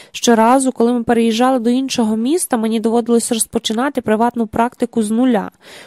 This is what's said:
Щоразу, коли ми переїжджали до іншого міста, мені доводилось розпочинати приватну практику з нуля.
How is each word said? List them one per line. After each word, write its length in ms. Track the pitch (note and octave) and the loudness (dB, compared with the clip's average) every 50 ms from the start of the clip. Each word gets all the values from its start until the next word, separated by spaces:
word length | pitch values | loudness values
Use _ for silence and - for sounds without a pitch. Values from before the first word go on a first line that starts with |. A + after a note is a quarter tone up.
| - - | -20 -18
Щоразу, 600 | - - - A#3+ A#3 A3 A3 A#3 B3+ C#4 C4 C4 | -12 -4 0 2 4 4 4 4 4 2 2 0
коли 200 | - - A#3 A#3 | 0 0 0 0
ми 100 | B3 A#3+ | 0 0
переїжджали 560 | A3+ - A#3+ A#3 A3+ A#3 A3 A3 B3 C4 C4+ B3 | 0 0 0 2 2 2 2 2 2 2 2 0
до 120 | A3 A#3+ | 0 0
іншого 460 | A#3+ C4 C4+ B3+ - B3 A3+ G#3+ A3 | 0 0 -2 -2 -2 -2 -2 0 0
міста, 400 | A3 A3+ C4 D#4+ F#4 - - C4 | -2 0 0 -2 -2 -2 -2 -2
мені 240 | A3+ A3 A3 A3+ A3+ | -2 -2 0 -2 0
доводилось 520 | G#3 A3+ A3 A#3+ A3+ A#3 A#3 A#3 - - | 0 0 0 0 0 2 0 0 0 0
розпочинати 680 | A#3+ A3 - - - A#3 - - A3 A3+ C4 D4 - B3+ | -2 -4 -4 -4 -4 -6 -4 -4 -4 -2 -2 -2 -4 -4
приватну 460 | - G#3+ G#3+ G#3+ A#3 A#3+ - A#3+ A3+ | -2 -2 0 0 0 0 0 -2 -6
практику 560 | G#3 - A#3 A#3 A#3 - - B3 - - A#3 | -4 -2 -2 -2 -2 -2 -4 -6 -4 -2 -2
з 80 | G#3+ G#3 | -2 0
нуля. 400 | A3 A3+ B3+ B3+ A#3 F#3+ F#3 - _ _ - - - - - | 0 0 2 2 2 0 -2 -6 _ _ -20 -20 -20 -20 -20